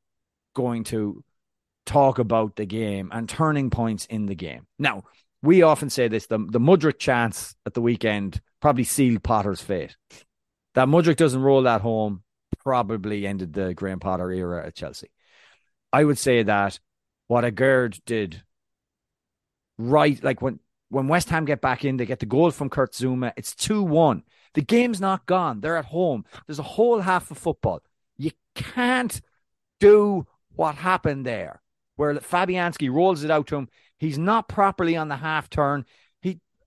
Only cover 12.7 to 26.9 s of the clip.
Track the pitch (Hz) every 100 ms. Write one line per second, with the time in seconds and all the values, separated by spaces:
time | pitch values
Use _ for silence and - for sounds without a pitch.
12.7 | 127 104 110 98 104 98 98 92 85 95
13.7 | 85 98 92 98 92 90 92 90 87 78
14.7 | - 73 - - _ _ _ _ _ _
15.7 | _ _ 131 151 135 - 123 107 104 101
16.7 | - _ _ _ _ - 120 120 101 131
17.7 | 131 123 101 - 113 101 80 - _ _
18.7 | _ _ _ _ _ _ _ _ _ _
19.7 | - 117 151 151 139 135 127 131 117 _
20.7 | _ _ 135 135 170 - 165 151 139 135
21.7 | 123 143 131 117 123 110 127 170 - 139
22.7 | - 131 - 127 127 123 - - - -
23.7 | 214 190 151 160 104 - _ _ - 139
24.7 | 233 247 208 190 190 - 180 170 110 151
25.7 | 165 127 165 180 123 - - - 147 151
26.7 | - 240